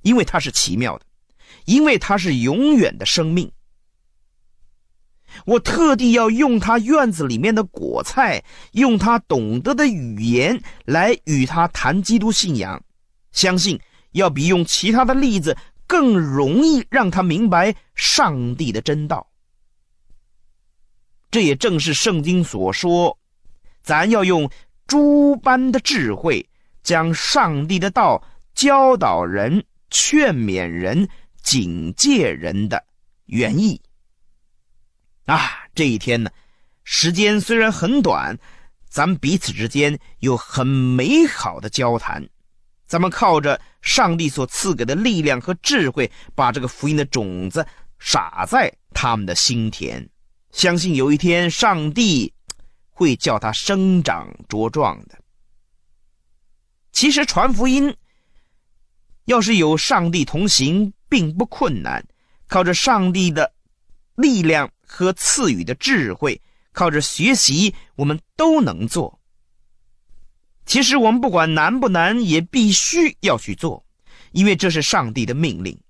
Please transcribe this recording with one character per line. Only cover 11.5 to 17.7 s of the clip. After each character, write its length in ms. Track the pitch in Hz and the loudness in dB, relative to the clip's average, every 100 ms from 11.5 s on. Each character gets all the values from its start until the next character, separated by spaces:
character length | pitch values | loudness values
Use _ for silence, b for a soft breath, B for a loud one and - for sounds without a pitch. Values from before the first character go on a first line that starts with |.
| 165 170 | 0 -2
谈 340 | - 135 180 | 0 -2 -2
基 160 | 190 226 | 2 2
督 120 | 214 | 2
信 260 | - 185 123 | 0 -2 -4
仰， 260 | 92 73 - _ _ _ _ | -4 -10 -14 _ _ _ _
相 260 | - 190 185 | 0 0 2
信 220 | 185 151 b b b | 0 -4 b b b
要 180 | 170 185 | 0 0
比 160 | 143 165 | 0 2
用 180 | 180 | 2
其 280 | 165 - 190 | 0 -2 2
他 120 | 233 | 2
的 120 | 254 262 | 2 2
例 240 | 269 202 | 2 0
子 180 | 156 135 b b - | -2 -4 b b -2
更 320 | 359 269 196 | 2 4 2
容 440 | 151 135 135 196 | 2 0 2 4
易 220 | 320 285 - | 4 2 0
让 180 | 262 196 | 0 0
他 140 | 180 | 0
明 260 | 180 160 226 | 0 0 2
白 260 | 175 196 | 2 2